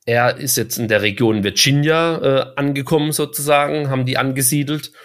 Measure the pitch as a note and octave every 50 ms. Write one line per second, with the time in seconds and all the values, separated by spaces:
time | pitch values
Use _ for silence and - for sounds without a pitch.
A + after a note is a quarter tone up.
0 | - A#2+ A#2 A#2+ B2 A#2+ - B2+ C#3+ B2 - B2 A2 - - - A#2+ G#2+ A2 G2+
1 | G2+ G#2+ G2 - A#2+ A2 G#2+ G#2 G2 G2+ - - - C#3 C#3 C#3+ D3 D#3 D#3+ E3
2 | E3 E3 E3 - - C3+ C3+ C3+ B2+ - - C#3+ C#3 C#3+ C#3 C#3 C3+ - E3 D3+
3 | D3+ D#3 D3+ - D3 C#3+ - - C#3+ D3 C#3+ C#3+ C#3+ D3 D3+ D3+ D3 C3+ C3+ C3
4 | B2+ B2 B2+ - B2+ C3+ C3 C3+ C3 - D3+ D3 C#3 C#3 D3+ D3 - - _ -